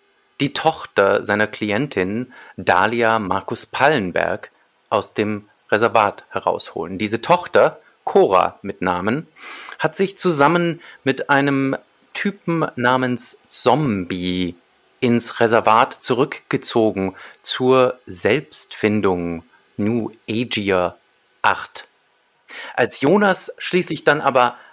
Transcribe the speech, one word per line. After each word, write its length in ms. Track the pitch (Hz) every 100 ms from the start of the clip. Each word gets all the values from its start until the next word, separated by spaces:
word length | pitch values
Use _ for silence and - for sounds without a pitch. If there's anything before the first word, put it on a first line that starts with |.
| _ _ _ -
die 120 | 143
Tochter 720 | - 156 - - - 98 101
seiner 220 | 101 104 107
Klientin 880 | - 107 104 151 98 92 110 127 - - -
Dalia 600 | 92 90 104 117 113 113
Markus 460 | 95 95 - 117
Pallenberg 880 | - - 139 147 92 82 85 101 - _ _ _ -
aus 240 | 110 -
dem 340 | - 107 104 104 _ -
Reservat 540 | 107 113 110 101 - -
herausholen. 680 | 95 90 85 - 95 85 98
Diese 240 | 107 113
Tochter, 580 | - 170 - 104 143 - _ _
Cora 540 | - 202 147 92 87 -
mit 220 | 98 -
Namen, 440 | 92 87 98 139 - _ - - - -
hat 180 | 156 -
sich 220 | 190 -
zusammen 640 | 180 147 143 175 170 160 - -
mit 280 | 135 127 -
einem 460 | 139 143 135 135 135 _ _ _
Typen 540 | - 202 196 - 165 151 -
namens 640 | 123 131 127 123 - - -
Zombie 1040 | - 123 131 143 101 87 92 90 90 90 - _ _ _ _
ins 400 | 123 120 - -
Reservat 520 | 117 113 107 113 135
zurückgezogen 1200 | - - 120 147 - - 127 - 120 110 95 95 - - -
zur 560 | - - 131 131 127 - -
Selbstfindung 1400 | 90 101 135 - - - - 107 107 98 90 87 85 - _ _ -
New 340 | 104 120 107 - -
Agia 680 | 110 120 110 98 92 87 - _ _ _ _
acht. 440 | 107 92 - - - _ _ _ _ _ _ - -
Als 280 | - 120 -
Jonas 500 | 139 202 202 180 - -
schließlich 460 | - 180 170 156
dann 180 | 160 147
aber 340 | 139 127 123 - -